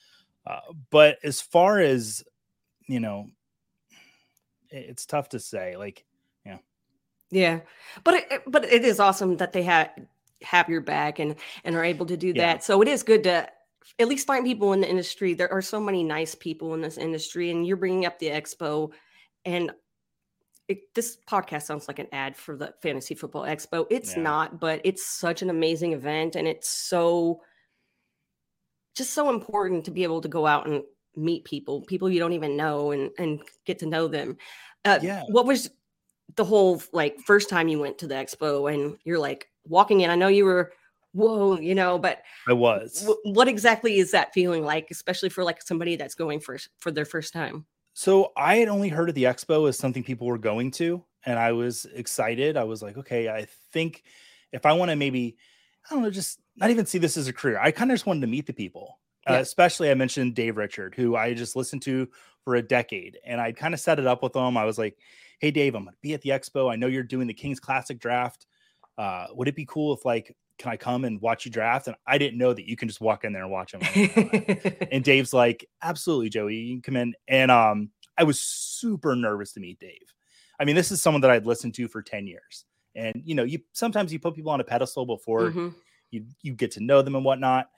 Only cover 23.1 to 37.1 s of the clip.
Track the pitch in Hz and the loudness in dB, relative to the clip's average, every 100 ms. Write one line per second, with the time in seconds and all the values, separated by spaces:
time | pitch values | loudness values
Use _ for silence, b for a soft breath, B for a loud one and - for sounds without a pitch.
23.1 | 151 147 147 135 151 - 165 160 247 233 | -12 -10 -8 -6 -8 -6 -4 -2 -2 -4
24.1 | - 160 151 160 170 160 160 185 185 - | -4 -2 0 -2 -4 -4 -2 -2 -4 -6
25.1 | - 170 165 185 160 160 160 170 151 139 | -6 -4 -2 -2 0 0 0 -2 -4 -4
26.1 | 156 160 165 160 160 - - - 175 170 | -2 -2 -2 -4 -4 -6 -8 -2 2 2
27.1 | 170 170 165 b b b b b b b | 2 0 -2 b b b b b b b
28.1 | _ _ _ _ _ _ _ _ - 262 | _ _ _ _ _ _ _ _ -10 -6
29.1 | 302 294 233 - 208 185 175 156 185 175 | -2 0 0 -2 -2 0 -2 -4 -4 -2
30.1 | 165 156 160 151 147 151 143 - _ _ | -2 -4 0 2 2 0 -4 -6 _ _
31.1 | - 160 170 - 143 135 139 - 185 190 | -6 -4 -4 -6 -10 -6 -8 -6 -4 0
32.1 | 175 170 175 151 143 156 147 147 143 135 | 0 0 0 -2 -2 -2 -2 -2 -2 -4
33.1 | - 165 151 - _ - - 160 160 165 | -4 -4 -6 -10 _ -10 -8 -4 -2 -2
34.1 | 147 120 - B B B _ 208 180 170 | -4 -6 -10 B B B _ 2 2 2
35.1 | 196 151 220 247 254 - - _ _ _ | -6 2 4 4 2 0 -12 _ _ _
36.1 | _ - 185 185 214 190 170 - 170 147 | _ -8 -2 2 6 6 4 -2 -2 -2